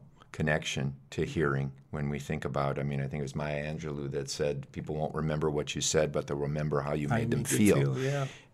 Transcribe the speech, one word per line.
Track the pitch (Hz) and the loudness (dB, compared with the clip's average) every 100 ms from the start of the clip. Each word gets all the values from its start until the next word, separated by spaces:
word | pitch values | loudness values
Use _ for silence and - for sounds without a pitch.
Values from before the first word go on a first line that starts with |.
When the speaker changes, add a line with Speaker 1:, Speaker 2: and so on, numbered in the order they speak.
| - - - | -12 -20 -14
Speaker 1:
connection | - 78 78 - 71 69 67 - | -2 2 2 0 -2 -2 -4 -8
to | - 78 | -4 -2
hearing | 85 73 67 67 - - | 2 2 2 -2 -6 -8
when | 78 71 | -4 -2
we | 71 | -4
think | - 78 | -4 -4
about, | 73 69 69 69 | -2 0 0 0
I | |
mean, | 69 69 | -2 -2
I | 67 | -2
think | 76 | -4
it | |
was | 67 73 | -4 -4
Maya | 73 73 | -4 -2
Angelou | 76 78 80 71 71 | -4 -6 -6 -6 -4
that | 71 69 | -4 -4
said, | - 73 69 - | -2 0 0 -6
"People | - - 76 | -8 -4 -2
won't | 78 - | -2 0
remember | 78 76 78 | 0 2 2
what | 73 71 71 | 0 -2 -2
you | |
said, | - 80 78 | 2 4 4
but | 73 71 | 0 -2
they'll | 71 | -2
remember | 71 76 76 73 | 0 0 0 0
how | 71 | 0
you | 76 71 | 0 0
Speaker 2:
I | 113 | 0
Speaker 1:
made | 117 | 2
them | - | 0
Speaker 2:
made | - | 2
them | 131 | 6
Speaker 1:
feel." | 104 143 | 6 6
Speaker 2:
feel, | 139 131 | 4 0
yeah. | 131 143 135 - - | 0 0 -4 -8 -18